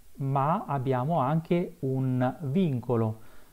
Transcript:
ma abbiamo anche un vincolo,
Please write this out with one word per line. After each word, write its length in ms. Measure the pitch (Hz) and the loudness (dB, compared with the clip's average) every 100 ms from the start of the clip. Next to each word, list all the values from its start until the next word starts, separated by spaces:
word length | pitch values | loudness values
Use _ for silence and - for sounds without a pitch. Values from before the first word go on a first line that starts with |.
| - - | -18 -6
ma 500 | 135 139 143 196 - | -2 2 2 0 -2
abbiamo 520 | 139 123 127 135 170 | -2 0 0 2 2
anche 580 | 127 160 - 175 175 - | 2 0 2 0 0 -4
un 580 | 135 131 131 127 127 - | -2 0 0 2 0 0
vincolo, 760 | 143 165 175 123 - 117 110 107 - - - | -2 2 2 0 0 2 2 -2 -12 -18 -18